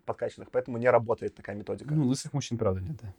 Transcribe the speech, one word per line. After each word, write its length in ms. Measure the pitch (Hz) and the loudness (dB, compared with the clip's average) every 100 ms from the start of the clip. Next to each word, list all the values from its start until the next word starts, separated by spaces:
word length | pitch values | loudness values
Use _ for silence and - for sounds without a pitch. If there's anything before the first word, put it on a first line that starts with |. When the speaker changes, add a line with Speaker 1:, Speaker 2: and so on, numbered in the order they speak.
Speaker 1:
подкачанных, 460 | - - 113 - 110 | -8 -6 -6 -8 -4
поэтому 260 | 127 127 117 | -4 -2 2
не 140 | 120 | 6
работает 440 | 120 113 110 104 | 6 6 0 -4
такая 220 | - - 104 | -8 -10 -8
методика. 380 | - 101 123 | -6 -6 -2
Speaker 2:
Ну, 120 | 156 127 | 2 2
лысых 260 | 135 151 | 0 -2
мужчин, 240 | 143 - 120 | -6 -4 0
правда, 240 | 104 92 | 0 0
нет, 160 | 92 151 | -4 -8
да. 140 | 104 | -12